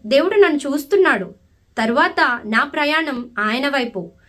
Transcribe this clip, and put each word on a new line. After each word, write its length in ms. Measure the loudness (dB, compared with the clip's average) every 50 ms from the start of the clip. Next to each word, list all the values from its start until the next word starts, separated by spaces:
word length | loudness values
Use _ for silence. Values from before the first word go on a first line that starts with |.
| -4
దేవుడు 300 | 0 2 2 2 4 4
నన్ను 220 | 4 4 4 2
చూస్తున్నాడు, 760 | 0 -2 -4 -4 -4 -2 0 2 2 4 4 2 0 -4 -8 -14 _ _ _ _ _ _ _ _
తర్వాత 640 | -4 -2 0 2 2 0 2 2 0 0 0 0 -2 -4
నా 180 | -2 -2 0 0
ప్రయాణం 640 | -2 -2 -2 0 0 0 0 -2 -4 -6 -8 -10 -8 -6 -4
ఆయన 280 | -4 -2 -2 -2 -2
వైపు, 420 | -2 -2 -2 -2 -4 -6 -8 -10 -10 -14 _ _